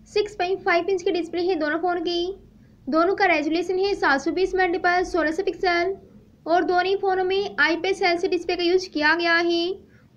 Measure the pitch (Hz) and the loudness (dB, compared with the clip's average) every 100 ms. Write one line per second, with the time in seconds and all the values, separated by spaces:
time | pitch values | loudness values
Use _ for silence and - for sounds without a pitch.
0 | - 415 415 - 359 381 370 339 349 381 | -6 -2 -2 -2 -4 -2 2 2 2 -2
1 | 392 359 330 339 349 339 302 320 359 349 | 0 -2 -2 -2 0 0 0 0 -2 -2
2 | 330 349 349 392 - - - - - 311 | -2 -2 -4 -8 -16 -20 -20 -16 -2 0
3 | 349 381 392 311 294 330 349 370 392 392 | 2 2 2 2 0 -2 -2 0 0 0
4 | 339 277 330 320 370 359 370 349 359 359 | 2 2 0 0 0 2 0 2 2 2
5 | 359 349 302 320 392 - 370 349 359 392 | 0 0 0 -2 -4 -2 0 0 0 -4
6 | - - - - - 349 349 359 370 392 | -12 -20 -20 -12 0 0 2 0 2 0
7 | 392 370 370 392 403 - 302 330 359 381 | 0 0 0 0 -2 0 0 2 -2 0
8 | 381 339 339 349 349 359 349 370 370 294 | 0 0 0 -2 -4 -2 2 2 0 -2
9 | 294 330 339 339 349 339 349 392 - - | 2 2 2 2 2 0 -2 -6 -12 -20
10 | - | -20